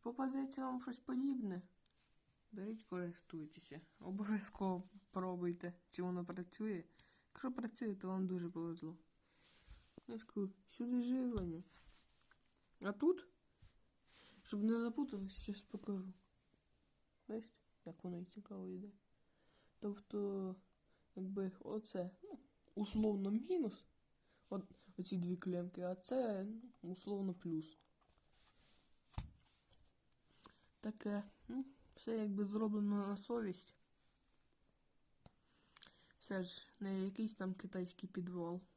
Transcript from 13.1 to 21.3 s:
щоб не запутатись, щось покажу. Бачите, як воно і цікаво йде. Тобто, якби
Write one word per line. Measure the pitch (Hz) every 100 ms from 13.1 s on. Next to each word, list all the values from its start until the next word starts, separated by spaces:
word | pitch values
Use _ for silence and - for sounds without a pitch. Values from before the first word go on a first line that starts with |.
| 370 - _ _ _ - - _ _ _ - - -
щоб | - 208
не | 214 233
запутатись, | 233 233 277 202 196 -
щось | - 202
покажу. | - 202 - 196 185 185 _ _ _ _ _ _ _ _ _ _ -
Бачите, | 220 226 _ _ _ -
як | -
воно | 185 175
і | 180
цікаво | - 202 196 185
йде. | 185 202 202 _ _ _ _ _ - - _
Тобто, | 214 202 - 208 202 196 190 185 - _ _ _ _ -
якби | 190